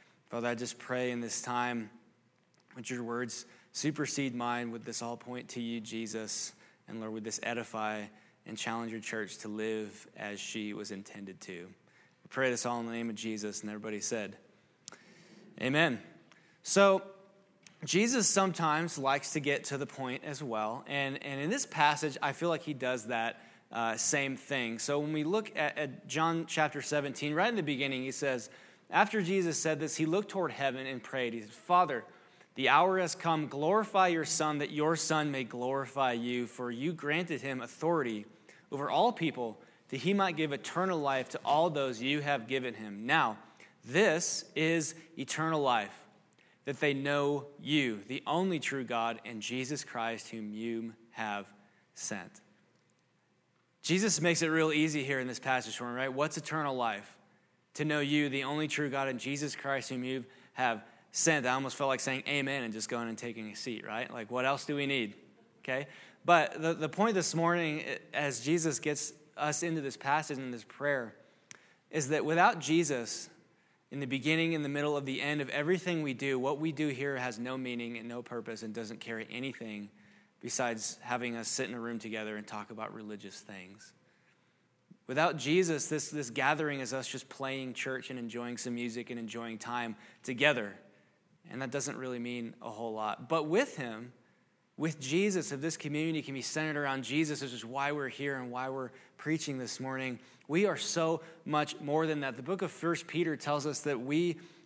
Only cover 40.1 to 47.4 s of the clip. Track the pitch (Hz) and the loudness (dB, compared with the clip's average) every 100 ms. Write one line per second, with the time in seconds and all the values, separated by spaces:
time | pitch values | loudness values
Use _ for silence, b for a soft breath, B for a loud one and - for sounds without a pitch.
40.1 | 202 190 156 156 139 - 170 190 170 143 | 4 4 2 0 -2 -4 0 0 2 2
41.1 | 135 123 - - 147 170 147 135 113 131 | 0 -2 -4 2 4 4 2 0 0 0
42.1 | 147 143 139 110 131 127 107 107 101 117 | 2 2 0 0 -2 -2 -4 -8 -6 2
43.1 | 156 123 104 B B B B 113 151 208 | 4 4 0 B B B B 0 4 6
44.1 | 160 - - - - 160 165 151 - B | 4 0 -4 -4 0 2 2 0 -6 B
45.1 | - 135 - 160 156 135 117 101 - - | -8 -4 -2 2 4 4 4 2 -8 -20
46.1 | - _ b b b - 135 147 139 139 | -20 _ b b b -8 0 2 2 2
47.1 | 143 143 143 | 2 4 2